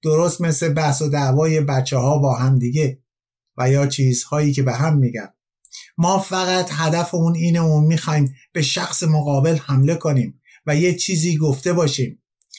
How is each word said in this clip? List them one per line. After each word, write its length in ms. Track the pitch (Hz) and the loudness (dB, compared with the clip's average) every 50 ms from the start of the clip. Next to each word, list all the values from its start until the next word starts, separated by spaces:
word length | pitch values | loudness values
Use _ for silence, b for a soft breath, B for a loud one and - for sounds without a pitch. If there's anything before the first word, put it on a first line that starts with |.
| - | 0
درست 380 | 160 151 156 170 175 160 - | 0 2 2 2 0 0 -2
مثل 320 | 175 165 156 - 170 165 147 | -2 -2 -2 0 0 -2 0
بحث 280 | 156 156 147 135 - | 0 0 0 0 0
و 80 | 160 147 | -2 -2
دعوای 520 | 143 143 139 131 131 143 156 160 156 156 | -2 0 0 0 2 2 2 2 2 0
بچه‌ها 560 | 147 143 139 131 127 - 139 131 123 135 147 143 | 0 0 0 -2 -2 0 -2 0 0 2 2 2
با 180 | 139 135 123 | 2 0 0
هم 240 | 117 127 131 135 127 | 0 2 2 2 2
دیگه 440 | 117 120 127 156 156 135 135 - _ _ _ _ _ _ _ _ _ _ _ - | 0 0 -2 0 -2 -2 -4 -6 _ _ _ _ _ _ _ _ _ _ _ -4
و 140 | 123 127 | 0 0
یا 160 | 135 139 143 139 | 2 2 2 0
چیزهایی 640 | 135 - 135 131 123 123 - - - 151 151 147 139 | 0 0 0 0 0 0 -4 -4 -2 0 0 0 0
که 100 | 143 131 | 0 0
به 100 | 127 117 | -2 0
هم 240 | 120 143 165 156 143 | 0 0 2 2 2
می‌گن. 360 | 131 120 107 113 - - _ _ _ _ _ _ _ B B B B B B - | 2 0 -2 -6 -12 -12 _ _ _ _ _ _ _ B B B B B B -2
ما 220 | 165 180 190 190 | 0 0 0 0
فقط 500 | 196 - 190 185 185 180 185 185 180 - | -2 -2 -4 -4 -2 0 0 -2 -2 -2
هدفمون 640 | 147 147 165 160 156 170 165 - - 175 165 165 170 | -4 -2 -2 0 0 0 -2 -2 -2 0 0 0 0
اینه 260 | 165 165 170 165 170 | 0 0 0 2 2
و 200 | 165 160 156 151 | 2 2 4 4
می‌خوایم 540 | 151 156 165 156 - - 156 151 143 131 135 B B B _ | 4 4 2 0 0 0 0 2 2 0 -2 B B B _
به 80 | 175 | -4
شخص 420 | 147 139 - - 165 - - - - | -4 -2 -2 -4 -4 -4 -4 -2 0
مقابل 540 | 160 156 156 143 147 143 139 135 165 165 151 | 0 0 2 0 0 0 2 2 2 0 0
حمله 380 | - - 139 131 135 143 170 | -2 0 2 2 2 2 0
کنیم 460 | - - 160 143 135 117 - - _ b b b b b | 0 -2 0 0 0 0 -2 -6 _ b b b b b
و 100 | - 147 | -2 0
یه 180 | 147 170 180 170 | 0 2 0 0
چیزی 420 | 175 - - 190 160 156 175 170 151 | -2 -4 -4 -2 -2 0 0 0 0
گفته 360 | 156 147 131 135 - 180 175 | 0 0 -2 -2 -2 -2 0
باشیم 480 | 170 170 143 135 - 131 - - _ _ _ _ _ B B B | 0 0 0 0 -2 -4 -6 -6 _ _ _ _ _ B B B